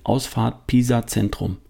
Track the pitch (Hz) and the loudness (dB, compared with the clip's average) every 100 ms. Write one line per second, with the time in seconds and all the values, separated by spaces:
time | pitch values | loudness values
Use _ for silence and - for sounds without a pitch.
0 | - 127 - - 113 - - 123 123 120 | -2 0 0 -2 -2 -2 0 2 4 2
1 | 117 110 101 - - 95 | 0 -2 -2 -2 -6 -6